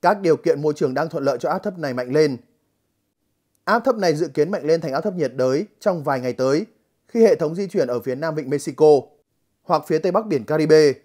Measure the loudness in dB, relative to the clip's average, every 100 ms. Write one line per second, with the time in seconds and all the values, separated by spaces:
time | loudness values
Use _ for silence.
0 | 2 2 2 0 2 0 0 -2 -2 -2
1 | -4 -2 -2 -2 -4 -4 -6 -8 -6 -6
2 | -2 2 2 0 _ _ _ _ _ _
3 | _ _ _ _ _ _ -2 -2 0 0
4 | 0 0 -4 -2 -2 -2 -2 -2 0 -4
5 | -4 -4 -6 -2 -2 0 -4 _ -4 -2
6 | -4 -4 -4 -2 0 0 -4 _ _ _
7 | _ 4 4 4 0 -4 -4 -2 -2 -2
8 | -4 -6 -6 -6 -4 -4 -4 4 6 6
9 | 2 _ _ _ _ _ -2 -2 0 -2
10 | 0 -2 -2 -6 -2 -2 4 6 6 0